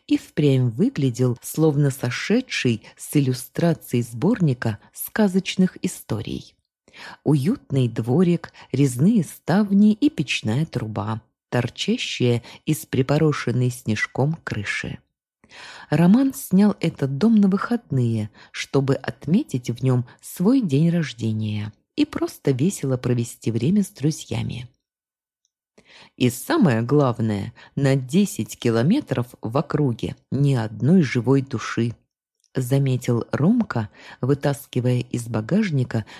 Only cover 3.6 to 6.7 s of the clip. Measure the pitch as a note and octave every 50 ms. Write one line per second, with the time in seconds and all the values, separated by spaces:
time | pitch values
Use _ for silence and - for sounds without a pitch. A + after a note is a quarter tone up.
3.6 | D#3+ E3+ D#3+ - - - - A#2+ A#2 A2 A#2 A#2 B2 F3+ B3 B3 F3+ D3 B2+ A#2+
4.6 | - A#2 G#2 - - _ _ - - - - - G#3+ G3+ F3+ F#3+ F3+ - - -
5.6 | F#3 F#3 - - - F#3 - - - - A2+ G#2 - - C2+ C2 - - _ _
6.6 | _ _